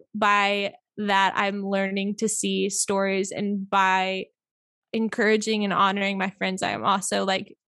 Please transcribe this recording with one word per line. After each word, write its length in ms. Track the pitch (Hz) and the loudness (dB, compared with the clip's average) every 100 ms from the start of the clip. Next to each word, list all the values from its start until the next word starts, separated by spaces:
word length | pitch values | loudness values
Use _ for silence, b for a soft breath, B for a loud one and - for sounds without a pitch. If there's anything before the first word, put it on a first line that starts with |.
| _ | _
by 640 | 208 208 202 202 202 196 - _ - | 0 4 4 4 0 -2 -8 _ -6
that, 360 | 202 196 190 - | 0 4 4 2
I'm 300 | 202 202 196 | -2 -2 -2
learning 520 | 196 196 196 196 202 | -2 0 -2 -4 -2
to 120 | 220 | -2
see 400 | - 196 190 196 | -2 -2 0 0
stories, 640 | - - 196 196 190 196 | -2 0 0 0 0 -2
and 360 | - 202 202 196 | -4 -4 -4 0
by 580 | 196 190 185 190 190 - _ _ _ _ _ _ | 2 2 2 0 -4 -8 _ _ _ _ _ _
encouraging 720 | 226 220 - 214 220 214 214 | -4 -2 0 2 2 2 -2
and 100 | 202 | 0
honoring 460 | 180 196 202 196 196 | 2 2 2 -2 -2
my 100 | 190 - | -4 -2
friends, 240 | 190 185 | -4 -2
I 80 | - | -4
am 160 | 104 113 | -2 0
also, 400 | 196 - 202 190 | 0 0 -2 0
like, 320 | 190 196 - _ | -2 -6 -16 _